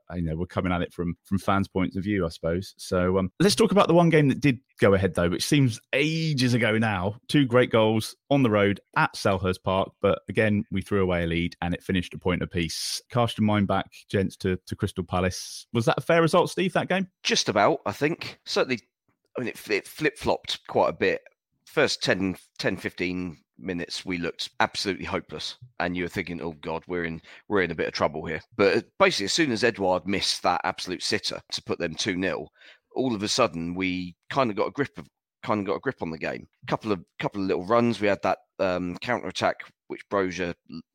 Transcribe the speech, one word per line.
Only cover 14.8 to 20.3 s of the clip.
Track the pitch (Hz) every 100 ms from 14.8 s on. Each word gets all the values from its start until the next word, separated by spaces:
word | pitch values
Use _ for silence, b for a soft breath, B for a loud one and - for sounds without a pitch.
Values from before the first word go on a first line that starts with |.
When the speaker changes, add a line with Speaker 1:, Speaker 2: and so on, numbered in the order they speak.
| 104 -
Speaker 1:
Palace. | 87 92 92 - - - -
Was | 117
that | 117 -
a |
fair | - 170
result, | 165 180 -
Steve, | - 185
that | 170 -
game? | 185 190 _
Speaker 2:
Just | - 233 -
about, | 104 107 - -
I |
think. | - 147 165 - - -
Certainly, | - 139 123 - _ _ _ _ -
I |
mean, | 120
it, | - -
it | 101 -
flip-flopped | - 156 - 127